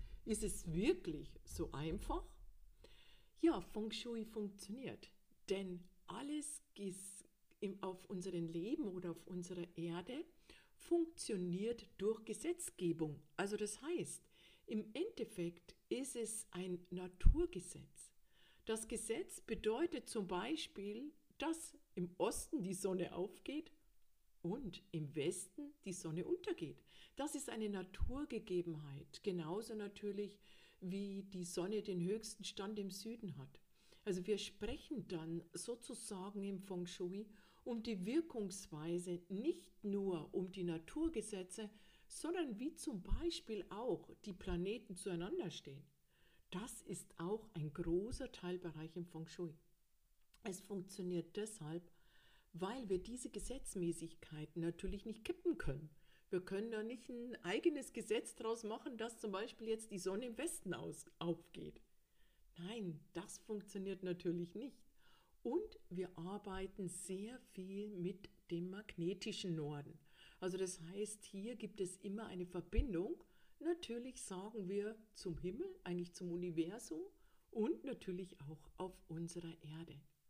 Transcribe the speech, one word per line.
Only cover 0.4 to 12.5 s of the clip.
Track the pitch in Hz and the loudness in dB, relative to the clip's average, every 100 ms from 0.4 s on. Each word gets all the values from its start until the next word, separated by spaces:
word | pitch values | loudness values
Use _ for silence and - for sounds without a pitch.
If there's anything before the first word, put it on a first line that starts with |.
es | 202 - 175 | 2 0 0
wirklich | 160 240 339 - 151 - - | 4 6 6 4 -4 -4 -12
so | - - 226 | -8 -2 -2
einfach? | 131 156 185 - 339 - - - - - - - - - - - - | 0 0 0 2 0 0 -10 -16 -16 -16 -20 -20 -20 -20 -20 -20 4
Ja, | 330 226 | 6 6
Feng | - 214 220 | 2 -2 -2
Shui | 220 240 233 220 | -2 -2 -2 -2
funktioniert, | 220 208 196 - 240 226 104 - - - - - | -2 -2 -4 -8 -6 -6 -8 -12 -20 -20 -6 0
denn | 190 190 180 175 - - | 2 2 -4 -8 -18 -10
alles | 202 285 302 285 - - | -6 -2 -2 -2 -8 -12
ist | - 196 190 - - - _ - - | -4 -4 -4 -8 -12 -16 _ -20 -4
im, | 202 196 | -4 -2
auf | 190 185 - | -4 -4 -4
unserem | 180 185 170 165 | -4 -2 0 0
Leben | 165 196 311 220 | 0 0 0 0
oder | 180 180 | -2 -2
auf | 165 - | -4 -6
unserer | 180 180 180 170 - | -6 -4 -4 -6 -2
Erde | 170 170 185 262 349 - - - - | -2 -2 -4 -6 -6 -10 -20 -20 -20
funktioniert | - - 339 330 - - 202 180 180 220 233 - - | -10 4 4 4 0 -2 0 2 2 2 0 -4 0
durch | 196 220 - | 2 2 0
Gesetzgebung. | 208 311 | -2 0